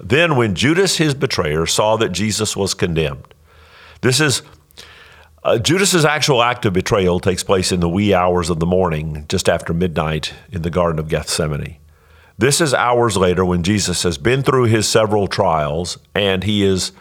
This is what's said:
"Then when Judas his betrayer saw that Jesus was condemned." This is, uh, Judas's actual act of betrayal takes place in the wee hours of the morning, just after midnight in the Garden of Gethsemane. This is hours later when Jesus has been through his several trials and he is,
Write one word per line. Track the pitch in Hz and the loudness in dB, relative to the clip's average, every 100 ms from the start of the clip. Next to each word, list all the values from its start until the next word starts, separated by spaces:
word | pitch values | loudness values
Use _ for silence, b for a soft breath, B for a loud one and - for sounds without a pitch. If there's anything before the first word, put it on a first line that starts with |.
"Then | - 143 170 135 | -2 2 2 2
when | 113 | 0
Judas | 82 127 170 190 - | 2 0 2 0 2
his | 156 | 0
betrayer | 135 139 - 80 78 82 | 0 -4 -2 -2 0 0
saw | - 107 110 | 0 2 2
that | 113 | 0
Jesus | 90 107 95 107 101 | -2 -2 -2 -4 -2
was | 95 | -4
condemned." | - 92 80 73 69 - _ B B B B B B | -2 -2 0 -2 -4 -16 _ B B B B B B
This | 123 127 | -2 0
is, | 156 - - - _ B B B B B B B | 0 -2 -6 -20 _ B B B B B B B
uh, | - 117 | -2 0
Judas's | 101 180 196 180 | 2 2 2 2
actual | 151 151 135 123 | 2 0 0 2
act | 120 120 107 | 2 0 0
of | |
betrayal | 92 - 107 90 87 | 0 0 2 2 0
takes | 95 90 | 0 -2
place | - 95 90 | 0 0 2
in | 92 | 0
the | 85 | 0
wee | 92 104 | 2 2
hours | 92 90 90 82 | 2 2 0 0
of | 80 | -2
the | 85 | 0
morning, | 90 90 78 78 76 76 | 2 0 -2 -6 -8 -6
just | 92 - | -2 0
after | 85 - | 0 -2
midnight | 85 90 80 78 78 - - - | -2 -2 -2 -2 -4 -6 -14 -12
in | 90 | -8
the | 82 | -4
Garden | 90 85 80 | 0 0 -2
of | 78 | -4
Gethsemane. | 78 - - 78 73 71 - - b b b b - | -4 -4 -4 -4 -4 -8 -14 -20 b b b b -2
This | 131 143 | 0 2
is | 160 | 0
hours | 80 120 120 117 95 | 2 2 2 2 2
later | 92 87 | 2 2
when | 90 90 | 2 0
Jesus | 85 107 90 85 | 0 0 0 -2
has | 90 76 | -4 -2
been | 110 135 | 0 0
through | 135 135 | 2 2
his | 117 110 101 | 2 2 2
several | 113 107 104 95 | 2 2 0 -2
trials | - 92 80 73 78 90 - _ | 0 0 0 -2 -4 -6 -10 _
and | - 101 95 | -2 0 0
he | 98 104 | -2 0
is, | 98 95 - - | 2 0 -4 -12